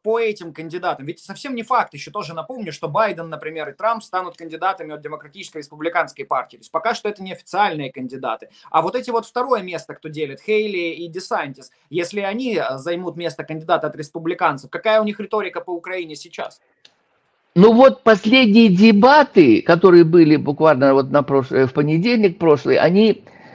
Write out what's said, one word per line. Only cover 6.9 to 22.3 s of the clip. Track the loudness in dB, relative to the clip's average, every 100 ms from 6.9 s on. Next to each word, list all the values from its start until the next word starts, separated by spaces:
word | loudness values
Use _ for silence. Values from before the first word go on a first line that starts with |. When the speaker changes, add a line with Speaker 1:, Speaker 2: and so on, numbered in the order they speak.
| -4
Speaker 1:
что | -8
это | -10
неофициальные | -14 -14 -8 -2 -2 -4 -10
кандидаты. | -12 -14 -10 -8 -8 -12 _ _
А | -2
вот | -2 -6
эти | -6
вот | -6 -6
второе | -8 -4 -4
место, | -4 -12 -12
кто | -16 -14
делит, | -10 -10 -10
Хейли | -4 -4 -4 -6 -8
и | -10 -12
Десантис, | -14 -8 -6 -6 -14 -20 _ _
если | -8 -6 -6
они, | -6 -6 -4 -4
э, | -4 -6
займут | -6 -8 -8 -8
место | -10 -10
кандидата | -12 -10 -2 -2 -2
от |
республиканцев, | -10 -14 -10 -8 -2 -2 -2 -10
какая | -6 0 0
у |
них | 0 -6
риторика | -8 -6 -6 -10
по | -10
Украине | -10 -10 -12 -12 -16
сейчас? | -16 -14 -14 -16 _ _ _ _ _ _ _ _ _
Speaker 2:
Ну | 4 6
вот | 8 6 6
последние | 2 2 4 4 6 6 6
дебаты, | 6 6 6 6 6 4 4 6 4
которые | 4 4 8 8
были | 8 6 6
буквально | 4 0 2 2 4 4
вот | 2 2
на | -2
прош-, | 0 -2 0
э, | 0 0
в |
понедельник | 0 -2 0 0 2 0